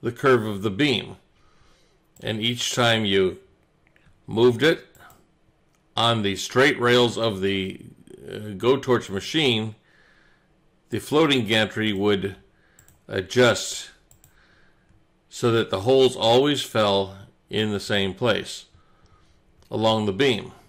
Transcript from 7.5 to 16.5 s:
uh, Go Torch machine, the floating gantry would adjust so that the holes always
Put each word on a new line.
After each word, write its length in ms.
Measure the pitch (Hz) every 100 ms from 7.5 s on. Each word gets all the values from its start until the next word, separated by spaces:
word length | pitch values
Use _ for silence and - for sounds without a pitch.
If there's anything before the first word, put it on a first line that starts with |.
| 98 95 - - - - - -
uh, 100 | 98 107 98
Go 200 | 117 135
Torch 320 | - 120 -
machine, 680 | 98 - 160 147 113 110 107 _ _ _ _ _ _ _ _ _ _ _
the 100 | 110
floating 460 | - 143 160 135 107
gantry 480 | 110 107 - 110
would 420 | 98 104 101 95 95 _ _ _ _ _ _ -
adjust 840 | 104 90 120 123 104 - - - - _ _ _ _ _ _ _ _ _ _ _ _ _
so 220 | - 123
that 180 | 117 107
the 120 | 95
holes 340 | 104 135 131 -
always 460 | 110 120 143